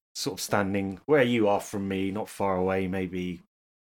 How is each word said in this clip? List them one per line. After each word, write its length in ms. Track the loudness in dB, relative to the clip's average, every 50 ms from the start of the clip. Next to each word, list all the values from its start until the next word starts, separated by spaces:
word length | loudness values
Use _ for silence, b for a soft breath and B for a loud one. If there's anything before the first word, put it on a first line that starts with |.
| _ _ -10
sort 180 | -6 -6 -6 -4
of 60 | -6
standing 580 | -4 0 0 0 2 2 0 -2 -2 -4 -6 -6 0
where 160 | 2 4 4
you 260 | 4 4 4 4 4 4
are 120 | 4 2
from 280 | 0 -4 -6 -4 -2 -2
me, 220 | -2 -2 -2 -2
not 180 | -2 -4 -8 -8
far 280 | -4 -2 0 0 2
away, 300 | 2 2 2 2 0 0
maybe, 540 | -2 -2 -2 -4 -4 -4 -4 -6 -6 -8 -10 -12 _ _ _ _ _ _ _